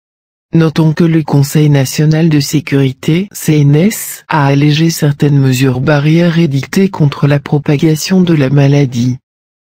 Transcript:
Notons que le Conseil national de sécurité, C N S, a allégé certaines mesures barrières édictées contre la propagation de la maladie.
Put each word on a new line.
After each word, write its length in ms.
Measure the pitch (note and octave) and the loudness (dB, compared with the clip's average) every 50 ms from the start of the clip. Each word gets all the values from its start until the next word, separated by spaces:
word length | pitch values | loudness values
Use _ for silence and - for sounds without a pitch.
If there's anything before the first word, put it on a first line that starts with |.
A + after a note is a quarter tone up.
| _ _ _ _ _ _ _ _ _ _ - | _ _ _ _ _ _ _ _ _ _ 0
Notons 380 | E3 D#3+ D#3+ D3+ - D#3+ D#3+ | 0 0 2 0 0 0 0
que 140 | D3+ - F3 | 0 0 0
le 180 | E3 D#3+ E3 D#3 | 0 0 0 -2
Conseil 460 | - - C#3+ C#3 C#3 - D#3 D3+ D3 | 0 0 0 0 0 0 0 2 2
national 580 | C#3+ C#3 C3+ B2+ - - D3+ D#3 D#3 D#3 E3 | 2 0 0 -2 -2 -2 0 0 2 2 0
de 140 | E3+ D3+ D3 | 2 0 0
sécurité, 880 | C#3 - - D3 C#3 - C#3+ C#3 C#3 C3 C3 - - - D#3 F3 G3 G#3 | 0 -2 -4 -4 -4 -2 -2 0 0 -2 -4 -4 -4 -2 -2 -2 -4 -6
C 280 | - - - - D#3 D3+ | -10 -6 -2 0 0 2
N 140 | C#3+ C#3+ C#3+ | 2 2 2
S, 520 | D3+ F3 G#3+ A3+ - - - - - - | 2 2 0 -2 -4 -10 -14 -16 -18 -10
a 200 | - - D#3 C#3 | -4 -2 0 0
allégé 420 | C#3 C#3 C#3 C#3+ D3+ D3 D3+ D#3+ E3 | 0 2 2 2 0 0 0 0 -2
certaines 500 | D#3+ - D#3+ D3 C#3+ - D3+ C#3+ C#3+ C#3 | -2 -2 -2 -2 -2 0 0 0 2 2
mesures 400 | C3+ C3+ C3 B2 C3+ C3+ B2 B2+ | 2 0 0 0 0 -2 -2 -2
barrières 600 | B2+ D#3 D3+ C#3+ C#3+ D#3 D#3 E3+ F3 F3 D#3+ E3 | -2 0 0 0 2 2 2 2 2 0 0 0
édictées 500 | E3+ D#3 C3+ C3+ C3 - - F#3+ G3 F#3+ | 0 0 -2 -4 -6 -4 -2 0 0 0
contre 360 | - - D#3+ C#3 - - - | 0 0 -2 -2 0 0 0
la 140 | C#3 D3 C#3+ | 0 0 -2
propagation 800 | - - - D3 - - D3+ C#3 E3 D#3+ D#3 D3+ - - F#3+ F#3+ | -2 -2 -4 -2 -2 -2 -2 0 0 0 0 -2 -2 -2 0 0
de 140 | F3+ E3+ E3+ | 2 2 2
la 160 | D3+ C3+ C3 | 0 0 0
maladie. 680 | C#3 C#3+ C#3 C#3 C#3+ C#3+ C#3+ B2+ B2 A#2 A#2+ B2+ B2 C3+ - _ _ _ _ _ _ _ _ _ _ | 2 2 2 2 2 2 0 0 -2 -2 -2 -2 -4 -6 -10 _ _ _ _ _ _ _ _ _ _